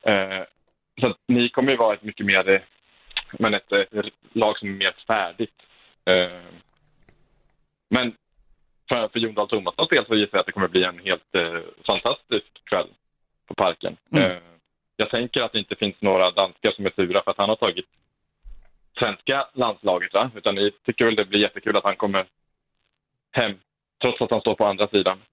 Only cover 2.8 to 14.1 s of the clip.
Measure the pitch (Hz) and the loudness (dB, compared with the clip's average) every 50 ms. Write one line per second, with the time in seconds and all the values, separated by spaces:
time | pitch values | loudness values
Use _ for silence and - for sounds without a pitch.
2.8 | _ _ _ _ _ _ - - - - - - 110 110 104 98 _ _ 101 101 | _ _ _ _ _ _ -10 -10 -10 -10 -6 -2 -2 0 0 -2 _ _ 0 0
3.8 | 98 - - 104 101 110 _ _ _ - _ 113 113 107 101 - - 101 98 98 | 0 0 -4 -8 -8 -8 _ _ _ -8 _ 0 0 0 0 -2 -8 -10 -6 -2
4.8 | 98 95 - - - - 113 107 95 85 85 - 113 - _ _ - _ _ _ | -2 -4 -4 -6 -4 -2 -2 -2 -2 -4 -6 -8 -8 -10 _ _ -20 _ _ _
5.8 | _ _ _ _ _ 92 92 92 90 87 90 90 87 90 87 - _ _ _ _ | _ _ _ _ _ 2 2 2 2 0 -6 -16 -20 -20 -20 -20 _ _ _ _
6.8 | _ _ _ _ _ - _ _ _ _ _ _ _ _ _ _ _ _ _ _ | _ _ _ _ _ -20 _ _ _ _ _ _ _ _ _ _ _ _ _ _
7.8 | _ _ - 131 123 120 110 _ _ _ _ _ _ _ _ _ _ _ _ _ | _ _ 0 0 0 -2 -6 _ _ _ _ _ _ _ _ _ _ _ _ _
8.8 | _ - 131 120 110 107 - 120 113 113 107 104 104 101 - 107 92 85 - - | _ -2 -2 -2 -2 -2 -2 -4 -4 -2 -2 -2 -2 0 -2 -2 -2 -2 -2 -2
9.8 | - - 175 139 107 - 113 110 104 101 - 98 90 - - 104 92 87 85 92 | 0 2 2 0 2 2 2 2 2 2 0 -2 -2 -2 -2 -2 -2 0 2 0
10.8 | 90 92 87 87 90 95 90 85 _ _ - 95 85 82 85 82 82 - - _ | 0 0 -4 -8 -4 -4 -4 -4 _ _ -2 -2 -2 -2 -6 -8 -10 -12 -20 _
11.8 | - - 104 92 - 117 143 - _ _ 123 104 - _ _ - _ - 107 92 | -4 -2 -2 0 0 -2 -2 -2 _ _ -4 -4 -4 _ _ -20 _ -4 -2 -2
12.8 | - - _ _ _ _ _ _ _ _ _ _ _ _ - - 101 92 82 _ | -2 -4 _ _ _ _ _ _ _ _ _ _ _ _ -2 0 0 0 0 _
13.8 | - - 87 _ _ _ | -8 -10 -10 _ _ _